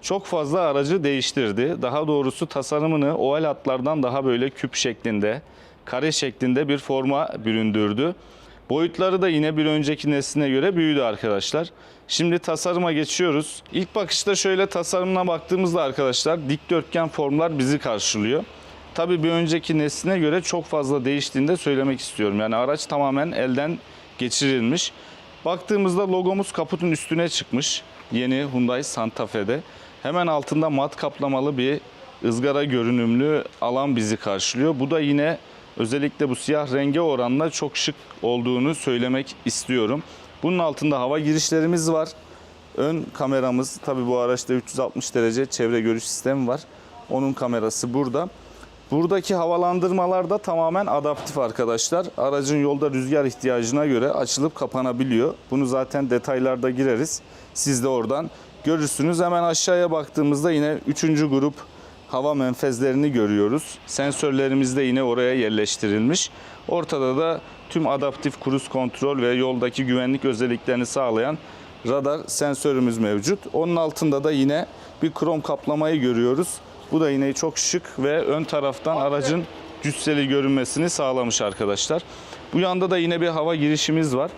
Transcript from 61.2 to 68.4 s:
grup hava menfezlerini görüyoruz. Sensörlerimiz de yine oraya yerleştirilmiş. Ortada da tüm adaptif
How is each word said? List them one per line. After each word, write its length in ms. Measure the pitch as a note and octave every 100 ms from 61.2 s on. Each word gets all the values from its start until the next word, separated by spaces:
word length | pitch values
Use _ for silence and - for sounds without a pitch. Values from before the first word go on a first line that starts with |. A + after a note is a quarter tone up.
| D3+
grup 240 | C3+ C#3+ C#3+ - - - - -
hava 260 | C3 C#3
menfezlerini 800 | D3 C3 B2 C#3+ A#2+ C3+ C3 D3
görüyoruz. 680 | B2 G#2 G#2 G#2 C#3 - - -
Sensörlerimiz 920 | - C#3+ C#3 D3+ C3+ C3+ C3+ C3 C3
de 60 |
yine 200 | C3+ B2
oraya 320 | C3 A#2+ B2
yerleştirilmiş. 960 | C3 A2 G#2+ G#2+ - G#2+ G#2 A2+ F3 - - - - -
Ortada 480 | E3+ D3+ D3+ C3 C3
da 240 | D#3+ E3 - - -
tüm 180 | E3 D3
adaptif 520 | C3+ C#3+ - C#3+ C3+